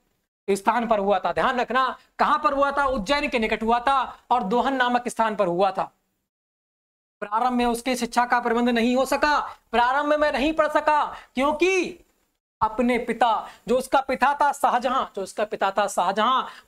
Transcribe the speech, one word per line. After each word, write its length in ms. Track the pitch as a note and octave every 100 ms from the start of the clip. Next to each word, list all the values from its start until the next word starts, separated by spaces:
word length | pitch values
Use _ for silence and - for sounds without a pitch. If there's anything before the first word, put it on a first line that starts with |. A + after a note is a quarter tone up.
| _ _ _ _ -
स्थान 380 | G3 A#3 A3+ A#3
पर 120 | G#3+
हुआ 200 | G3 F#3+
था। 140 | F3+
ध्यान 280 | E3 G#3+ B3+
रखना, 280 | A#3 B3 C4 - _ -
कहां 200 | - D4+
पर 140 | D4+
हुआ 180 | C#4 C#4
था? 120 | C#4
उज्जैन 440 | C#4 C4 F#3+ C#4 C#4+
के 100 | B3
निकट 240 | A3 A3
हुआ 160 | A3 A#3+
था 180 | B3 C#4 A#3 - -
और 120 | B3
दोहन 300 | G3 A#3+ A#3+
नामक 340 | C4+ B3 A#3+ A#3+
स्थान 280 | - A3 G#3
पर 100 | F#3
हुआ 240 | E3+ G3
था। 220 | F#3+ D#3+ _ _ _ _ _ _ _ _ _ _ _ _ _
प्रारंभ 300 | G#3 G#3+ B3
में 120 | B3 A#3+
उसकी 280 | A#3 - B3
शिक्षा 280 | A#3 -
का 140 | A#3+ B3
प्रबंध 280 | A#3+ A3+ A#3+
नहीं 260 | A#3+ A#3 B3
हो 80 |
सका, 340 | B3+ B3+ D4+ C#4+ - - _
प्रारंभ 420 | A3+ A#3+ C#4 D4
में 160 | D4+ D4+
नहीं 200 | C4 C#4+
पढ़ 160 | D#4 D4+
सका, 360 | D4+ D4+ D4+ C4 - -
क्योंकि 720 | - C#4 D4+ F4+ F#4+ C4 - _ _ _ _ _ -
अपने 360 | A3 A3 A#3+ A#3+
पिता, 500 | A#3+ A3+ A#3+ G3+ - - -
जो 80 | B3
उसका 220 | A#3+ C#4
पिता 320 | C4+ B3+ B3+
था 160 | C#4+ D4
शाहजहां, 520 | - B3 A#3+ B3 B3 A3 -
जो 60 |
उसका 220 | F#3 -
पिता 260 | G#3 G3 G3
था 160 | G3 G3+
शाहजहां, 560 | - F3 G3 A3 B3+ - -